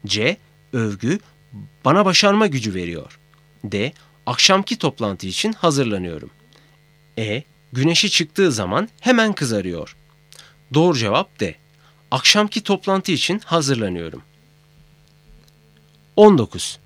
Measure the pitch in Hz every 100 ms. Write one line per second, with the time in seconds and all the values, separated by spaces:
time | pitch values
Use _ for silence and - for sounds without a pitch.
0 | 101 104 123 208 _ _ _ 123 113 98
1 | 113 202 _ _ _ 104 - _ 127 175
2 | 190 175 202 208 214 135 110 92 87 85
3 | - - _ _ _ _ 104 101 120 -
4 | _ _ - 117 - 190 196 233 151 -
5 | 107 95 95 90 214 220 170 139 120 98
6 | 90 78 - _ _ _ _ _ _ _
7 | _ - 110 113 - _ _ 123 147 165
8 | 208 - 165 - 190 110 90 120 220 _
9 | 233 240 220 196 135 107 90 85 73 -
10 | _ _ _ - - _ _ 135 175 139
11 | 107 123 196 - 95 78 _ _ _ _
12 | _ 131 - 208 208 226 - 190 - 190
13 | 185 160 - 208 - 170 139 123 101 87
14 | 82 - - _ _ _ _ _ - _
15 | _ _ _ - _ _ _ _ _ _
16 | _ - 214 170 107 - - -